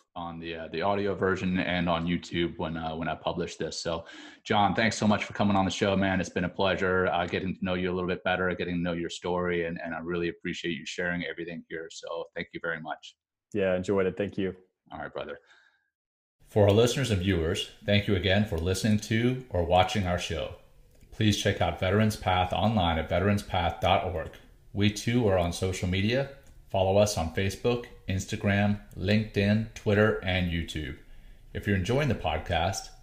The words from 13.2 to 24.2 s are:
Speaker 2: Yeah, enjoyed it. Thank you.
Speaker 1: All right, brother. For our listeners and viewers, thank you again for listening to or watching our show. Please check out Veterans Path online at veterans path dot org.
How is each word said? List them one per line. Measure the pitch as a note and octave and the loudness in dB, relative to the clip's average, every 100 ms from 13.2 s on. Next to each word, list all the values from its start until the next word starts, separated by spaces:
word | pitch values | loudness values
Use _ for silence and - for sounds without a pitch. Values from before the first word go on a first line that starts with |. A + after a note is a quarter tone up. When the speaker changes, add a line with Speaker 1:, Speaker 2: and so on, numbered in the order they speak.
| _ _ _ | _ _ _
Speaker 2:
Yeah, | G#2+ F#2+ | -2 0
enjoyed | F#2 F#2 G2 F#2 | 0 0 0 0
it. | F2 | -2
Thank | G2+ - | -6 -4
you. | F#2 F2+ _ _ - | -4 -6 _ _ -18
Speaker 1:
All | D2 | -12
right, | C#2+ | -10
brother. | D2 D2 - _ _ _ _ _ _ _ _ _ _ - | -10 -10 -12 _ _ _ _ _ _ _ _ _ _ -2
For | A2+ | 4
our | G2+ | 6
listeners | G#2 A#2+ C#3+ B2 | 8 6 4 0
and | F#2+ | 2
viewers, | F#2+ F2 D#2+ F2+ - - - | 4 2 2 -2 -6 -8 2
thank | G2+ G#2 | 2 4
you | F#2+ | 2
again | F#2+ G2 | 2 2
for | G#2 D#2+ | 0 -2
listening | F2 F#2+ A2+ G#2+ | -2 0 2 0
to | - A2 B2 B2+ B2+ | 0 0 0 -2 -4
or | F2+ | -2
watching | E2+ F2+ F#2 A2 F2+ | 4 4 4 2 -2
our | F2 | -2
show. | - D#2+ - - - - - - - | -2 -6 -6 -10 -20 -20 -20 -20 -14
Please | - A2 G2+ | 0 2 2
check | G#2 G2 | 2 0
out | E2+ - | 0 0
Veterans | F#2 G#2 A2 - | 0 2 2 0
Path | - F2+ F2 | 0 2 2
online | E2+ G#2 A2 E2+ D#2+ | 2 2 2 2 0
at | D#2+ | 0
veterans | F2+ G2 G2+ | 0 2 0
path | - F#2 F2 - | 0 -2 -2 0
dot | F2+ F2 | 2 2
org. | F#2 E2 | 2 -6